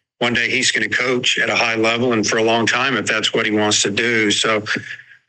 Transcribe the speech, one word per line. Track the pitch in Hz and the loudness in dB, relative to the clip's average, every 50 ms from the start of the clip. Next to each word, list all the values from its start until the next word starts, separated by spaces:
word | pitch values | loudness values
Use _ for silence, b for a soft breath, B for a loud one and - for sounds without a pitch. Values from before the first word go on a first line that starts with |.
| _ _ _ - | _ _ _ -4
one | 123 120 120 | -2 0 0
day | 120 117 117 | 0 0 0
he's | - 131 120 - | 0 0 0 0
gonna | - 123 110 98 | 0 0 -2 -2
coach | 104 - 127 127 127 123 123 - - | -2 -2 0 0 0 0 0 -2 0
at | - 110 110 | 0 0 0
a | 107 | 0
high | 104 117 117 113 | 0 0 0 0
level | 110 110 113 117 117 123 127 117 | 0 2 2 2 2 2 2 2
and | 110 101 | 2 0
for | - - | 0 0
a | 113 110 | 2 2
long | 113 113 117 110 | 2 2 2 2
time, | 101 - 120 127 139 127 | 2 0 0 0 0 0
if | 107 98 | -2 -2
that's | - 113 107 104 - - | -2 -2 0 0 0 -2
what | 113 113 | 0 0
he | 110 | 0
wants | 107 107 107 107 104 - - | 0 2 2 2 2 2 0
to | 104 | 0
do. | 98 117 117 120 117 113 110 104 | 0 0 0 0 2 2 2 2
So, | 104 - - 113 110 107 104 B B B B B B B B B B B B | 2 0 0 0 0 -2 -2 B B B B B B B B B B B B